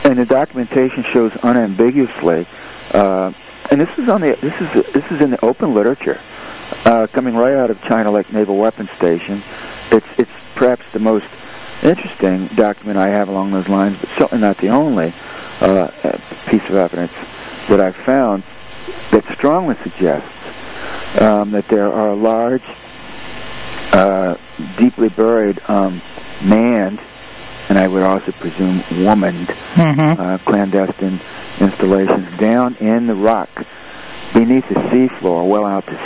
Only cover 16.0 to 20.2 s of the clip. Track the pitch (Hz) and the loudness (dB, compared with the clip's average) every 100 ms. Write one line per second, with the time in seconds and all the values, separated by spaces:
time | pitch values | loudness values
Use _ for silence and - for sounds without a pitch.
16 | - - - - - 110 - 95 87 85 | -4 -4 -10 -14 0 0 2 0 0 -2
17 | 87 - - - - - - 101 95 92 | -6 -8 -18 -16 -16 -8 2 2 2 -2
18 | - 135 120 98 - - - - - - | 0 2 2 -2 -6 -18 -18 -16 -14 -12
19 | - - - - - 170 - 120 - - | 0 0 0 -2 2 2 0 -4 -6 -2
20 | 90 73 | 0 0